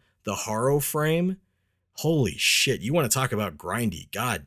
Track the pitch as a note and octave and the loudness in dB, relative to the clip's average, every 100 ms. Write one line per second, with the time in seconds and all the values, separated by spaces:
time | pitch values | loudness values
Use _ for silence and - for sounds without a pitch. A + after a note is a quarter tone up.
0 | _ _ - G2 - G#2+ C3 D3 C#3 D3+ | _ _ -6 -4 -4 0 2 2 0 0
1 | D3+ E3 F3+ F#3+ _ _ _ _ _ - | 2 2 0 -4 _ _ _ _ _ -4
2 | D3+ D#3+ G#2+ C#2 - - C#3 G#2+ G#2+ E3 | 0 2 2 0 0 2 2 0 0 0
3 | D3+ C#3 B2+ G#2+ G2+ D2 F2 G#2+ A2+ - | 2 0 0 0 -4 -6 -4 -2 -2 -4
4 | - G2 B2 F#2 | -8 -4 -2 -4